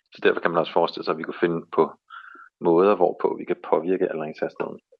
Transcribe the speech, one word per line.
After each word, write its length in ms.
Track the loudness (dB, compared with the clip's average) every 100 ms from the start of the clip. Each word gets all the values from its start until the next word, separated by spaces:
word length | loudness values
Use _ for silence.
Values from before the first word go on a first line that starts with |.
| _
Så 80 | -2
derfor 180 | 0 2
kan 100 | 0
man 100 | 0
også 120 | 0
forestille 320 | 2 0 -2
sig, 80 | -6
at 60 | -4
vi 40 |
kunne 180 | -6 -2
finde 260 | 0 0 -2
på 180 | 0 0 -2 _ -20 -20 -20 -20 -4
måder, 360 | 2 4 4 4
hvorpå 400 | 2 2 -2 -4
vi 60 |
kan 120 | -6 -8 -2
påvirke 400 | -2 0 0 0
aldringshastigheden. 680 | -2 -8 -6 -8 -6 -10 -10 _ _